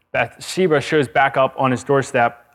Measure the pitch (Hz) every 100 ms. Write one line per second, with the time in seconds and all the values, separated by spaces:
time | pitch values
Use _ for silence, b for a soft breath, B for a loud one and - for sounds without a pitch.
0 | _ 131 120 - - - 185 147 - 156
1 | 127 143 135 135 131 - 131 123 - 139
2 | 127 123 120 - _